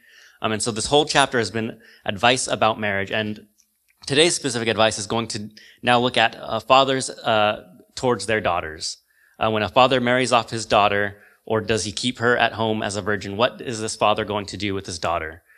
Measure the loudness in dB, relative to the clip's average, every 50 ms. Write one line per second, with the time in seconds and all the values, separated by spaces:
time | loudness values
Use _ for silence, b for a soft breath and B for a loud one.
0 | b b b b b b b b -8 -6 -6 -4 -4 -4 -4 -4 -2 2 4 4
1 | 4 4 2 2 2 2 2 0 -2 -2 -2 -6 -6 -6 -8 -12 B B B B
2 | B -8 -4 2 2 2 2 2 0 -4 -2 0 2 0 0 0 -4 -4 -2 -2
3 | -4 -4 -4 -4 -4 -4 -6 -10 -12 _ _ _ _ _ _ _ _ _ _ _
4 | -8 -2 2 4 4 4 2 0 -4 -4 -4 -2 0 0 2 4 2 2 2 -2
5 | -6 -4 -4 -4 -4 -4 -8 -10 -12 -12 -16 B B B B B B 2 2 2
6 | 2 2 2 2 2 2 0 -4 -10 -6 -6 -4 2 4 6 6 6 4 2 -2
7 | -2 -6 -8 -6 -2 0 2 4 2 2 0 -2 -8 -18 -20 -20 -20 _ -10 -4
8 | 0 0 0 0 -2 -2 -2 0 0 0 -2 -2 -4 -6 -10 -10 -10 -10 -10 -12
9 | b b b b b b b b -2 0 0 0 -2 2 4 6 6 6 6 2
10 | 2 2 2 2 2 4 2 2 2 2 -6 -8 -2 2 4 4 4 4 4 2
11 | -2 -2 -6 b b b b b b -2 -2 -2 0 0 -2 -2 -2 -4 -6 -4
12 | -4 -4 -4 0 2 2 4 4 2 0 0 0 -2 0 0 -2 -2 -4 -4 -4
13 | -4 -4 -4 -4 -4 -6 -2 0 0 0 -2 -4 -10 -10 -8 -6 -6 -6 -4 0
14 | 2 2 2 2 -2 -4 -4 -6 -6 -6 -8 -6 -6 -4 -4 -6 -6 -10 -10 -6
15 | -4 -4 -4 -4 -4 -8 -12 -14 _ b b